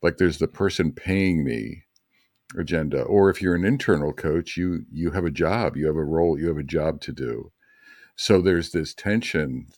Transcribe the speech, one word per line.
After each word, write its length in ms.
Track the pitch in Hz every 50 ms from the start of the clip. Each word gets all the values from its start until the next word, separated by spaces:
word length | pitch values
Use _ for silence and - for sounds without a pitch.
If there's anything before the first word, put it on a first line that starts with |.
| -
like, 160 | 85 82 -
there's 200 | 92 87 78 -
the 100 | 80 -
person 440 | - - 98 98 90 - 87 80 67
paying 520 | - - - 95 98 98 95 90 80 73
me 400 | 67 58 57 53 57 - 85 - _ _ _ _ _ _ _ _ _ _ _ _ _ - 87
agenda. 440 | 87 76 87 82 78 76 69 69 64
Or 280 | - 95 101 98 98
if 100 | 90 - 101
you're 120 | 92 87
an 100 | 87 90
internal 480 | 101 131 135 - - 101 76 73 73 73
coach, 440 | - - 82 76 85 85 - -
you, 280 | - 90 90 90 82 78 _ -
you 200 | - 82 85 78
have 120 | 95 90
a 60 | 85
job, 460 | 73 76 85 78 95 117 117 80 -
you 100 | 67 73
have 100 | 78 76
a 80 | 78 78
role, 340 | 73 78 80 85 85 80 71
you 100 | 80 85
have 80 | 82 76
a 40 | 73
job 360 | 69 80 80 76 80 78 73 -
to 100 | - 65
do. 400 | 64 67 62 58 55 - - _ _ _ _ _ _ _ - - - - _ _
So 240 | - - - 107 92
there's 320 | 87 92 90 87 82 - -
this 220 | 87 78 73 -
tension 760 | - - 101 104 113 110 - - 82 76 69 64 64 65 - _